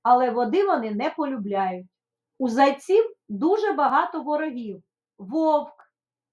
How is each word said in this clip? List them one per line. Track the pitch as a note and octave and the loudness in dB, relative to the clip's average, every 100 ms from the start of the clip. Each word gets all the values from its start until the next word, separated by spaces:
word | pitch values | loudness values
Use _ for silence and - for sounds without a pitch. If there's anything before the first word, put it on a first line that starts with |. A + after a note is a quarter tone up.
але | A#3 B3 B3+ | 4 4 4
води | A3+ A#3+ E4+ | 0 0 0
вони | G4+ D#4 A3 | 2 0 -2
не | G#3 C#4+ | -4 -4
полюбляють. | - C#4+ C4 G3+ G3 F#3+ F#3 F#3 _ _ _ _ - | -4 -6 -4 -4 -2 -2 -4 -12 _ _ _ _ -6
У | B3+ | -2
зайців | A3+ C#4 C#4 - G4 A4+ - - | 2 2 2 2 2 2 -2 -12
дуже | G3+ D4 G#4 G#4 | -2 0 2 0
багато | D4 C4 C4+ F4 D#4+ | 0 2 2 0 -4
ворогів: | C4 D4+ D#4 B3 A3+ F3 _ _ _ - | -4 -4 -4 -8 -10 -12 _ _ _ -20
вовк, | F#3+ D4 D#4 D4+ - - _ _ _ _ _ | -6 -2 2 0 -2 -14 _ _ _ _ _